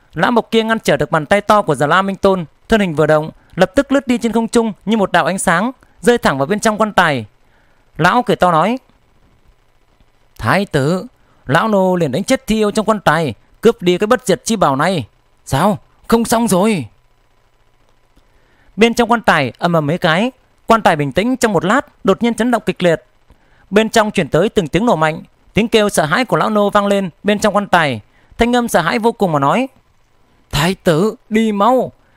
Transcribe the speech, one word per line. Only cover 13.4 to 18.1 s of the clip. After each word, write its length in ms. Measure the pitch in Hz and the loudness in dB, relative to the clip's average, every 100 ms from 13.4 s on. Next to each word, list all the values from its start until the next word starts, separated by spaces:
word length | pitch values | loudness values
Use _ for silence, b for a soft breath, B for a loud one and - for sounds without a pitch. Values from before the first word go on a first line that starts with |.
| _ _ | _ _
cướp 220 | 226 226 | 0 0
đi 160 | 180 180 | 0 0
cái 80 | 214 | 0
bất 200 | 240 - | 0 0
diệt 180 | 170 | -2
chi 120 | - 220 | -2 0
bảo 200 | 160 135 | 0 0
này. 300 | 165 180 107 _ _ _ | 0 -2 -6 _ _ _
Sao, 340 | - 135 190 139 _ _ - | -6 0 0 -2 _ _ -2
không 160 | 233 | 0
xong 240 | 226 226 233 | 2 0 2
rồi?" 380 | 180 214 196 110 _ _ _ _ _ _ _ _ _ _ _ _ | 2 2 -2 -6 _ _ _ _ _ _ _ _ _ _ _ _